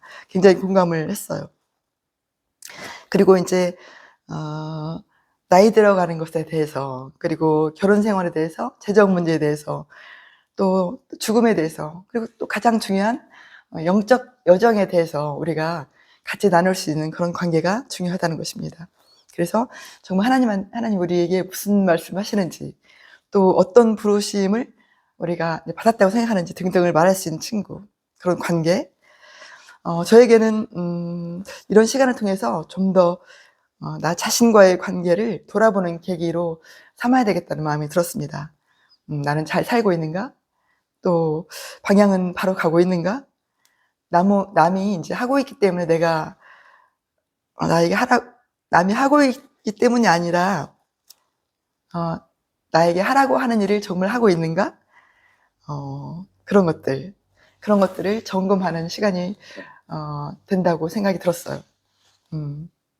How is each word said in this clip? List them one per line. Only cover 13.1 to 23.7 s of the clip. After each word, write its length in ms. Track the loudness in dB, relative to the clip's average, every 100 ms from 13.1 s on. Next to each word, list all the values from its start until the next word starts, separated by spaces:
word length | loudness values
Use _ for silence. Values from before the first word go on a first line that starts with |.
| -4 -8 -20 -20 -20 _
어, 140 | -6 0
영적 400 | 2 4 2 0 _ 4
여정에 400 | 4 4 2 2
대해서 460 | 0 0 -2 -6
우리가 540 | -6 -6 -4 -4 -6 -12 _ _ _
같이 260 | -12 -2 2
나눌 260 | 4 4 0
수 140 | -2
있는 200 | -4 -4
그런 220 | -4 -6
관계가 520 | -4 -2 0 0 -2 -6
중요하다는 480 | -8 -6 -4 -4 -4
것입니다. 520 | -8 -10 -12 -12 -20 _ _ _ _
그래서 360 | -6 -2 -2 -4 -8 -20 -20
정말 240 | -6 -2 2
하나님, 220 | 2 2 -2 -6
하나님 260 | -8 -4 -2
우리에게 440 | 0 0 0 -2
무슨 420 | -4 -8 0 2 2
말씀하시는지, 880 | 0 -2 -8 -4 -2 -4 -6 -14 -16 _ _ _ _ _
또 200 | 2 4
어떤 440 | 4 4